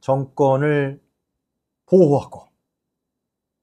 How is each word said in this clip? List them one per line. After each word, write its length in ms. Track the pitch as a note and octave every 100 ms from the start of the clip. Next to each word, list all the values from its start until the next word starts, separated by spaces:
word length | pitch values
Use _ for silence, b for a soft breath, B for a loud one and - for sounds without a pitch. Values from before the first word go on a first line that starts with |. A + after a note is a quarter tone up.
정권을 1000 | - C3+ C3+ - C3+ C3+ D3 D3 C#3 C#3 _ _ _ _ _ _ _ _ _
보호하고 580 | F#3 D#3+ C#3 - - - _ _ _ _ _ _ _ _ _ _ _